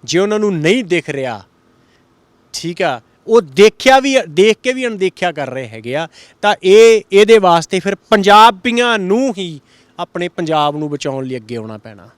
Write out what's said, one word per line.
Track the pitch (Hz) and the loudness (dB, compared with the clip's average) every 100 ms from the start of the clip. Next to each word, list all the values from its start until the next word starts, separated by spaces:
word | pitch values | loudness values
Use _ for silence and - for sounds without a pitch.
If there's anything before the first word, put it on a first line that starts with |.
ਜੇ | 127 170 | -4 -4
ਉਹਨਾਂ | 202 214 | -2 -2
ਨੂੰ | 208 175 | -4 -2
ਨਹੀਂ | 156 240 | -2 -2
ਦਿਖ | 190 175 156 | -2 -6 -6
ਰਿਹਾ, | 139 127 107 - _ _ _ _ _ _ _ _ _ _ | -10 -10 -10 -16 _ _ _ _ _ _ _ _ _ _
ਠੀਕ | - 165 175 | -12 -12 -4
ਆ, | 175 123 _ _ - | -4 -6 _ _ 0
ਉਹ | 226 | 0
ਦੇਖਿਆ | 160 131 214 _ 254 269 | 0 2 2 _ 2 2
ਵੀ, | 277 262 170 | 2 -2 -2
ਦੇਖ | 151 208 214 | 0 2 0
ਕੇ | 254 | -4
ਵੀ | 254 247 | -6 -8
ਅਣਦੇਖਿਆ | 208 190 - 180 | -4 -6 -4 -6
ਕਰ | 151 131 | -6 -10
ਰਹੇ | 127 120 | -10 -14
ਹੈਗੇ | 110 113 139 | -14 -10 -8
ਆ, | 165 _ _ _ | -8 _ _ _
ਤਾਂ | 208 202 | -2 0
ਇਹ, | 185 208 226 220 - | 4 6 6 4 2
ਇਹਦੇ | 196 208 226 | 2 4 4
ਵਾਸਤੇ | 190 170 - 190 | 4 2 0 -6
ਫਿਰ | 196 196 | -6 -8
ਪੰਜਾਬੀਆਂ | _ 214 190 202 226 190 247 233 240 226 | _ 0 4 6 6 4 -4 -2 -2 -2
ਨੂੰ | 180 220 269 196 | -2 -2 -2 -6
ਹੀ | 180 147 _ _ _ - | -12 -14 _ _ _ -16
ਆਪਣੇ | 175 175 175 | -12 -8 -8
ਪੰਜਾਬ | - 160 156 147 147 | -6 -4 -2 -2 -4
ਨੂੰ | 151 | -8
ਬਚਾਉਣ | 147 147 135 131 | -8 -8 -8 -8
ਲਈ | 127 | -12
ਅੱਗੇ | 107 120 | -10 -12
ਆਉਣਾ | 110 107 | -12 -16
ਪੈਣਾ। | 113 104 101 | -20 -20 -20